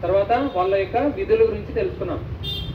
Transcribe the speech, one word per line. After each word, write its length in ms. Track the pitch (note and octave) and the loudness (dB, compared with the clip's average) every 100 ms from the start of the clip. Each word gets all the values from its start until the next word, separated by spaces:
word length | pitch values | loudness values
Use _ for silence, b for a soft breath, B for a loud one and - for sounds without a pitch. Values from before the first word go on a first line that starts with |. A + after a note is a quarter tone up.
తర్వాత 280 | E3+ G3 G3+ | 2 2 4
వాళ్ళ 440 | B3 C#4 F3+ F#3+ G3 | 2 0 0 2 2
యొక్క 220 | F#3 A3+ | 0 0
విధుల 440 | C#4+ F#3+ G3 A3 | 0 -2 2 4
గురించి 320 | A3 G#3 G#3 | 4 2 -4
తెలుసుకున్నాం. 640 | - F#3+ - - - - - - - - | -4 -4 -4 -6 -6 -6 -8 -6 -6 -6